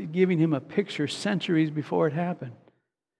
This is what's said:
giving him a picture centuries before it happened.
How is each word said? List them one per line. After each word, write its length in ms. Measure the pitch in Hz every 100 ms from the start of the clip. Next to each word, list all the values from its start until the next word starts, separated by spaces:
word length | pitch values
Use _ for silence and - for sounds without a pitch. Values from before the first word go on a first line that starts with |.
| 170
giving 280 | 170 185 165
him 140 | 160
a 80 | 139
picture 460 | - - 196 - 143
centuries 640 | - 202 185 - 160 156
before 380 | 151 135 175 160
it 60 |
happened. 400 | 147 175 180 127 117 _ _ _ _ _